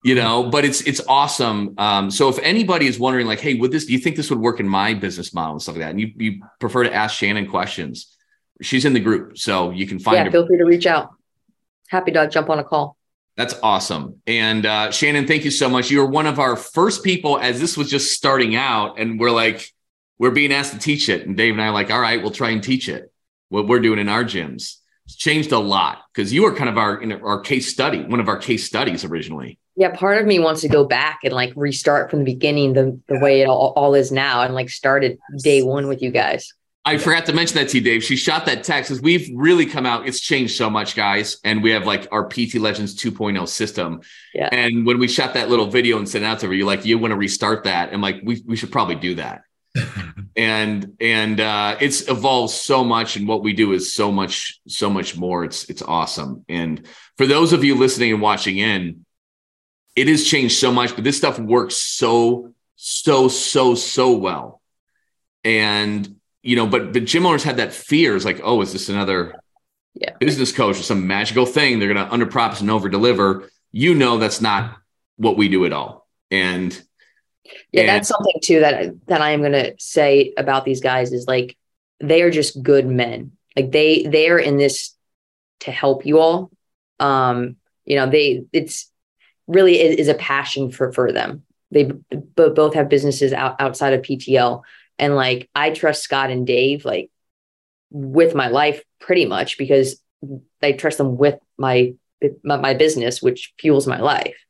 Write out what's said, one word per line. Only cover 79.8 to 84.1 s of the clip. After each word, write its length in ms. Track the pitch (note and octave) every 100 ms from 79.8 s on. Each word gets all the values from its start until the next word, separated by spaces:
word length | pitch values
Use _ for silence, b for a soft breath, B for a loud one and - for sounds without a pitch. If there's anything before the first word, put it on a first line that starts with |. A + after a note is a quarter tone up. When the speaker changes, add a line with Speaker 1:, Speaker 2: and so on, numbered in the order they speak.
| - - C#3+ C#3 C3+ -
Speaker 2:
about 280 | C#3 C3+ C3+
these 160 | B2+
guys 300 | C3 B2+ B2
is, 140 | B2 B2
like, 300 | B2+ B2 - _ _ _ _
they 220 | C#3+ E3
are 80 | F3
just 320 | D#3+ C#3+ C#3
good 240 | C3 C#3 C3
men. 460 | B2 A#2 A2+ C3 _ _ -
Like, 160 | C3
they, 300 | D3+ D#3 D#3+
they 260 | D3+